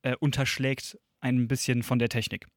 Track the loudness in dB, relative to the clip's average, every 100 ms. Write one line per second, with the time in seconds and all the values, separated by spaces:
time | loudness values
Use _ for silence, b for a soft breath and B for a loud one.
0 | -2 0 0 2 0 0 -2 -2 -6 -16
1 | _ _ 0 2 2 0 2 0 2 2
2 | 2 0 -4 -8 -10